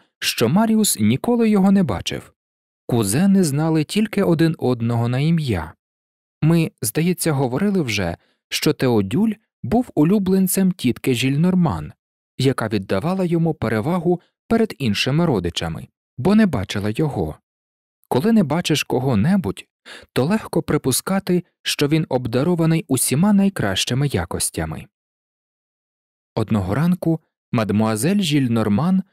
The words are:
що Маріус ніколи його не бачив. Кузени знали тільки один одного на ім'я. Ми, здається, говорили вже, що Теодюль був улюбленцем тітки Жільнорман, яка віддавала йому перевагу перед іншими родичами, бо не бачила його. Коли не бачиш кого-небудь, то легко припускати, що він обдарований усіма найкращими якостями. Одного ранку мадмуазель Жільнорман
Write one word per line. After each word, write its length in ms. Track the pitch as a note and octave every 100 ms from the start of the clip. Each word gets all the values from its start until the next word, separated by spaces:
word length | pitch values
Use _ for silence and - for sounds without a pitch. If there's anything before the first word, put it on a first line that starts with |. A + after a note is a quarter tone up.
| _ _
що 300 | - - A3
Маріус 520 | F#3 A3+ A3 G#3 -
ніколи 500 | G#2 B2 - A#3+ A3+
його 220 | G#3+ F#3+
не 100 | G3
бачив. 500 | E3 F2 - C#2+ - _ _ _ _ _ -
Кузени 580 | A#2+ G2+ A#2 G3 G3
знали 400 | F3 C#3 D#3+ D#3+
тільки 380 | D3 - A3 -
один 340 | F#3+ D#3+ E3 D#3+
одного 500 | B2 B2 A#2 A#2+ A#2
на 100 | B2+
ім'я. 560 | D3+ E3+ C#3+ F#2 D#2+ - _ _ _ _ _ _
Ми, 300 | D3+ E3+ D#3+ -
здається, 500 | A2+ - E3 F3 E3+
говорили 500 | C#3 C3+ B2+ G3+ F#3+
вже, 340 | C#3 G2+ F2 E2+ _ _ _
що 240 | - -
Теодюль 600 | D3 C3+ A#2 F#2+ C3 A3 G#3 _ _
був 280 | A#2 G#3+ B3+
улюбленцем 760 | - D3+ G#3+ F#3 F#3+ F#3 - F#3+
тітки 420 | F3 B2+ A2+ -
Жільнорман, 760 | A#2+ B2+ C#3+ F3 F#3 E3+ E2 D2+ - _ _ _ -
яка 300 | B2+ B2+ A2+
віддавала 560 | G#2+ F#2+ G2 D3 F#3+
йому 300 | F3+ E3+ E3
перевагу 680 | D3+ A2+ A2 A#2+ F#3 E3 F3 _ _ -
перед 260 | A3+ A3 -
іншими 480 | B2+ G2+ - C#3+ E3+
родичами, 600 | A2+ F2 - E2+ D#2 B1+ _ _ -
бо 160 | B2
не 120 | G#3 G#3+
бачила 440 | C3 F#2 G#2 G#2 G#2+
його. 420 | D#3 A2+ D#2 D2 _ _ _ _ _ _ _
Коли 240 | - F#3
не 120 | A3+
бачиш 400 | D#3 D3+ E3+ D3+
кого-небудь, 840 | - - C3+ A2+ B2+ G3 A#2 F2+ - _ - - -
то 120 | -
легко 380 | B2 A3 - F3+
припускати, 840 | - D3+ - B2+ - F#3+ - F3+ - _
що 260 | - - C#3+
він 180 | D#3+ D#3+
обдарований 760 | C3 B2 B2 D#3 F3 D#3+ D#3+ -
усіма 440 | C3 - C3 G3+
найкращими 760 | G3+ G3 - A2 F#2+ - B2 C#3+
якостями. 760 | A2 E2+ F2+ - - D#2+ D#2 - _ _ _ _ _ _ _ _ _ _ _ _ _ _
Одного 400 | - G#2+ A2 F2+
ранку 460 | G#2+ E3+ F3+ - D#3+ _ _ _
мадмуазель 680 | A#2+ G#2 G2+ A2 A2 C3+ G#3
Жільнорман 840 | F3+ D3 C3 A#2 A2 G2+ D#3+ F#3+ -